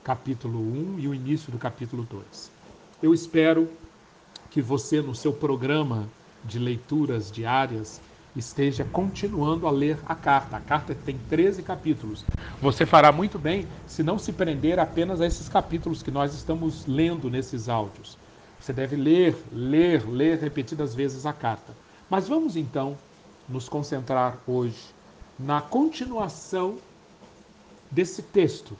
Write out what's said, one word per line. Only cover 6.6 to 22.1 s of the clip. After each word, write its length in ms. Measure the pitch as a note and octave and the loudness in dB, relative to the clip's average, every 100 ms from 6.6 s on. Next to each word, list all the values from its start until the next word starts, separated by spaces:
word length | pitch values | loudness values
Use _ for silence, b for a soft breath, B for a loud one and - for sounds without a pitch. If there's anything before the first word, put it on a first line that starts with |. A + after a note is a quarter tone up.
| B2 A#2 - D3+ C#3+ A#2+ G2 | -2 -4 -2 0 0 -2 -4
diárias, 680 | G#2 A2+ C3 C3+ A2+ G#2+ - B B B - | -6 0 2 2 -2 -8 -14 B B B -10
esteja 480 | A2+ - C#3 C3 | -10 0 0 0
continuando 840 | C#3 - G3 - G3+ - D3 E3 E3 | -2 -2 -2 -2 -4 0 0 0 2
a 40 | |
ler 280 | C#3 C#3+ D#3 - | 2 2 0 -4
a 100 | D#3 | -4
carta. 420 | - C#3 C3 A2 | 4 2 2 -10
A 20 | |
carta 340 | - D3 C#3+ | -2 -2 0
tem 240 | C#3 - C3 - | -8 -6 -8 -2
treze 320 | D#3 F#3 F#3+ | 4 4 2
capítulos. 600 | F3 F3+ D#3+ C3+ G#2+ G#2+ - B B B | -6 -6 -2 -2 -2 -6 -4 B B B
Você 240 | C#3 - E3+ | 0 4 8
fará 260 | E3 D3+ | 10 10
muito 280 | D3 G3 G3 | 8 0 -2
bem 280 | D3+ F#3+ F3 - - | -2 -2 -4 -12 -14
se 160 | - | -2
não 160 | D#3 G3+ | 0 0
se 120 | - | -4
prender 480 | F#3+ F3 C#3+ D3 F3+ | -2 0 2 2 2
apenas 420 | D#3 D#3+ F3 F#3 | 2 2 0 2
a 40 | E3+ | 0
esses 240 | - - | 0 0
capítulos 540 | G3+ F#3 E3 E3+ D#3 | 0 0 -4 -4 -4
que 80 | - | -4
nós 220 | C3+ C#3+ | -2 -2
estamos 520 | D3 - E3 D#3+ D#3 - | -2 -4 -2 -2 -4 -2
lendo 440 | C3+ E3 E3+ B2+ | 2 2 0 -2
nesses 380 | B2 C3 C3 A2 | -4 -4 -6 -2
áudios. 500 | A#2 G#2 - - - B B B B | -2 -2 -8 -20 -20 B B B B
Você 140 | - | -8
deve 220 | B2+ C3+ D3 | -4 -2 0
ler, 400 | C#3 E3+ F3+ - - | 4 6 6 2 -8
ler, 560 | A2+ B2 D3+ F3 D#3+ G#2 | -6 0 4 6 4 0
ler 320 | B2 D3+ D#3+ | 2 2 2
repetidas 560 | D3+ D3+ - D#3 C#3+ A#2+ | -2 -4 -6 -4 -4 -2
vezes 300 | C#3 B2+ C#3+ | -4 -2 -8
a 80 | |
carta. 400 | D3 A#2+ G#2+ - A2+ B B | -4 -4 -4 -10 -20 B B
Mas 180 | B | B